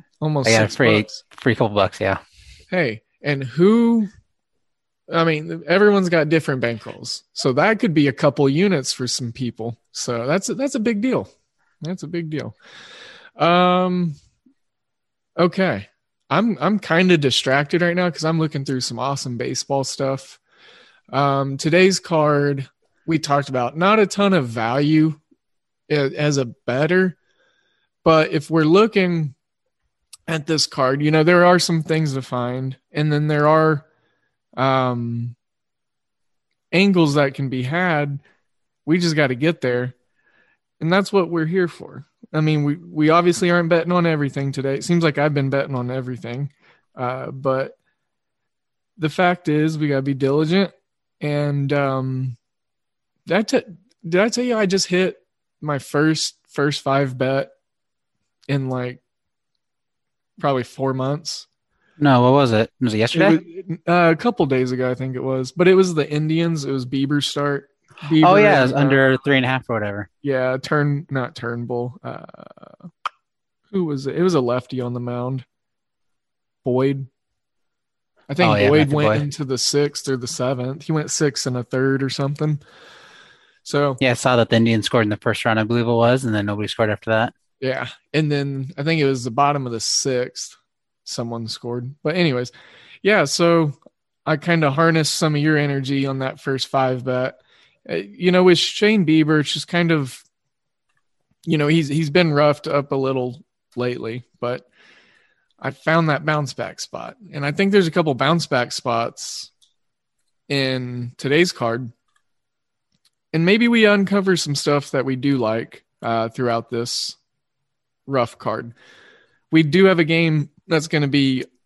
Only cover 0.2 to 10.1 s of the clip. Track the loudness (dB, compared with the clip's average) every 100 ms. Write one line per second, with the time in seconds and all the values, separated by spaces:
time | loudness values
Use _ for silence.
0.2 | -4 0 2 4 2 2 2 2 0 -10
1.2 | -20 -4 -2 0 0 0 0 0 -2 -4
2.2 | -8 _ -20 -20 _ -2 -2 -6 _ _
3.2 | -6 -4 -4 2 4 6 4 2 -2 -8
4.2 | _ _ _ _ _ _ _ _ -4 0
5.2 | 0 0 -4 -10 0 4 4 4 2 0
6.2 | 2 0 0 -2 -4 -4 -10 -14 -12 -14
7.2 | -14 -4 -2 2 2 2 0 2 2 2
8.2 | 0 2 2 2 0 0 -4 -6 -6 -6
9.2 | -8 -8 -8 -8 -10 -12 _ -10 -6